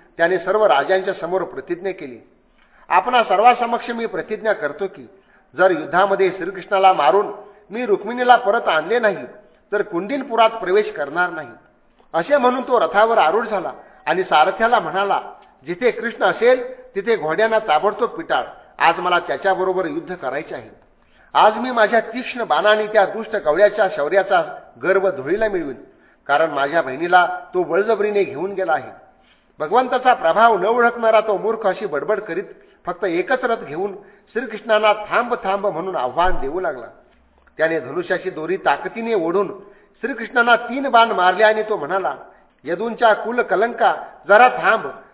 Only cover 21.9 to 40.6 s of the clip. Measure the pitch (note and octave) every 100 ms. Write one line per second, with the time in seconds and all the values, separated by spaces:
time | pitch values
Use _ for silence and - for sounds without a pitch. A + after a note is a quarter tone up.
21.9 | A3+ A3 B3 - B3 F#3+ D3+ G#3 G#3+ G#3+
22.9 | G#3+ F#3+ G#3+ G#3+ G#3 - E3 G#3 G3+ G3
23.9 | - D3 F#3+ - D3+ E3 - - - D#3
24.9 | G3 F#3+ C#3 C3 G3+ A3 F#3+ D3 A#2 -
25.9 | _ _ _ - C#3+ D#3+ C#3+ C#3+ E3 C3
26.9 | C3 F3 F#3 E3+ - - F3+ E3 E3+ G#3+
27.9 | G#3 G#3 G3+ E3+ C3+ F#3+ G3 F3+ D3+ A#2+
28.9 | - - _ _ _ _ - D3+ A3+ B3+
29.9 | B3+ B3+ A#3 E3 F#3 A#3 G#3+ G3 A#3+ A#3
30.9 | A#3 A3+ A3 A3 F#3+ G3 A3+ G3+ F#3 G#3+
31.9 | C#3+ D#3+ G#3 E3 E3+ - - _ _ F3
32.9 | F3 G3 E3+ F3+ B3+ B3 A3+ C3+ D#3 G3+
33.9 | F#3 - _ _ A3 B3 G#3 A#3 G#3+ G#3+
34.9 | G#3 - F3+ A#3+ A#3 F#3+ G3 G3+ E3 F#3+
35.9 | E3 B2 C3 F3+ E3+ C3+ E3+ F3+ C3 G#2+
36.9 | - _ _ _ _ _ - D#3+ D#3+ B2
37.9 | D#3 F3 F3 F3+ D#3 D#3 F#3+ D#3 C#3+ F3+
38.9 | A3+ A3+ G#3+ E3 F#3 F3+ - - - _
39.9 | _ B3 C#4 A3 B3 A#3 A#3